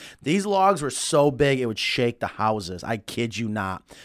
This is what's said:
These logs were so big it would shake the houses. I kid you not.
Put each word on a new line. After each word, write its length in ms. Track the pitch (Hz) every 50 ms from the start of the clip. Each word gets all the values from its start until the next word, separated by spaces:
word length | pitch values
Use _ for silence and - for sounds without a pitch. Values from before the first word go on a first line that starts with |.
| - - - -
These 240 | - 135 170 202 196
logs 380 | 208 196 190 190 196 202 151 147
were 80 | 135
so 400 | - - - - - 147 143 147
big 300 | 135 117 147 139 139 131
it 40 | 127
would 120 | 117 107 -
shake 420 | - - - - 123 120 117 -
the 60 | -
houses. 580 | - - - 107 110 110 107 92 85 92 87 -
I 140 | 113 117 107
kid 400 | - - - 117 117 113 98 104
you 100 | 117 107
not. 340 | 107 107 98 95 92 - - - - -